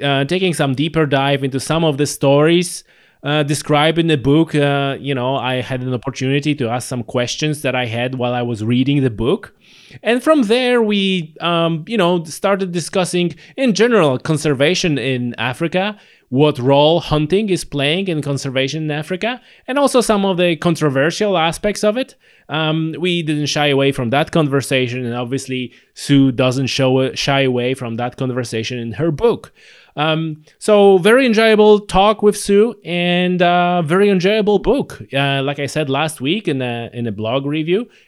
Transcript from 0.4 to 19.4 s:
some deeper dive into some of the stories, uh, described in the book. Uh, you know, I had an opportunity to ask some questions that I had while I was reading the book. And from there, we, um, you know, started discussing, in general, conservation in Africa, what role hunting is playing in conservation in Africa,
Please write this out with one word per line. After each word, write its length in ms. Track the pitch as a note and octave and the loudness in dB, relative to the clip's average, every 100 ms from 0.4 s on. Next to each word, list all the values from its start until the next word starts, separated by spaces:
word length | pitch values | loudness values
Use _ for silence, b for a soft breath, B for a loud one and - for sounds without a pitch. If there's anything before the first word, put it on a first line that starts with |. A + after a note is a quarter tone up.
| F#3 | 0
some 220 | D3+ C#3 C3 | 0 0 0
deeper 320 | D#3 D#3 D3+ | -2 0 0
dive 360 | C3+ C#3 C#3 | 2 2 0
into 160 | C3+ C3 | -2 -4
some 240 | - D#3+ | -2 0
of 140 | E3 C#3 | 0 0
the 80 | C#3+ | -2
stories, 800 | - C#3 C#3+ D#3 E3+ F3 - - b b b | 0 2 4 4 4 0 -6 -16 b b b
uh, 180 | C3+ D3+ | -4 -2
described 560 | C#3+ D3 - D3 D#3 E3 | 0 -2 2 4 4 2
in 80 | E3 | 2
the 120 | D#3 | 2
book. 360 | A#2 D3 D#3+ | 2 2 2
Uh, 420 | D3+ C#3+ C#3+ C#3 C3 | 0 0 0 -2 -4
you 160 | C3+ C3+ | -6 -4
know, 200 | B2 C3+ | -2 -2
I 200 | A#2+ B2+ | -2 -4
had 260 | B2 C3 | -4 -6
an 100 | B2+ | -4
opportunity 640 | B2 - A#2 C3 C#3+ D3 | -6 -6 -6 -2 0 0
to 160 | D3 A#2 | -2 -2
ask 180 | B2 - | -4 -6
some 140 | B2+ | -8
questions 600 | A#2 B2+ A#2+ - D#3 D3+ | -4 -4 -4 -2 -4 -2
that 100 | C3+ | -2
I 140 | B2+ B2 | -2 -4
had 260 | A2+ B2+ | -4 -4
while 220 | C3 B2 B2 | -4 -4 -2
I 80 | |
was 200 | A#2+ A2+ | -4 -4
reading 380 | G#2+ B2 C3 C#3+ | 0 2 2 2
the 80 | C3 | 0
book. 460 | G#2 A2+ F#3+ - _ B B B B | 0 -2 -2 -6 _ B B B B
And 180 | A3 A#3+ | -2 0
from 220 | C4+ D#4 | 2 2
there, 360 | G#3 A#3+ B3 B3 | 4 2 2 2
we, 520 | A3 G#3 G3 F#3 D3+ - | 2 2 0 0 -4 -6
um, 440 | E3 E3+ E3 E3 E3 | -2 0 0 -2 -4
you 100 | A3+ | 0
know, 260 | E3+ F3+ D#3+ | 2 2 -2
started 460 | - F#3+ G3 F#3+ | -4 -2 -2 -4
discussing, 640 | F3 D3+ G3 F3+ F3+ F3 - B - | -4 -4 -2 -2 -2 -2 -4 B -2
in 160 | C4 | 0
general, 460 | F3+ A#3 A3+ D3+ C3 | 2 2 4 2 0
conservation 800 | - D#3 D#3+ C3 D3 F3+ F#3 C#3+ | -2 -2 0 0 2 2 0 -2
in 340 | A#2+ C3 B2 A#2 | -2 -2 -4 -4
Africa, 600 | A#2 B2 E3 F#3 G3 G#3 b b b | -6 -4 -4 -2 -4 -6 b b b
what 300 | B2+ D3+ C#3+ | 2 2 2
role 400 | B2 C#3 D3+ E3 | 2 4 4 2
hunting 500 | - D3+ D3+ F#3+ A3 | 0 -2 0 0 0
is 160 | F3 - | -2 -4
playing 420 | C#3+ C#3 E3+ F#3+ | -4 -2 -2 -2
in 140 | D#3 | -4
conservation 640 | C#3 C#3 C#3+ B2+ C3+ D3+ | -4 -4 -4 -2 -2 -4
in 80 | D#3 | -6
Africa, 500 | D3 D#3 F#3 G#3+ B3+ | -6 -6 -6 -6 -8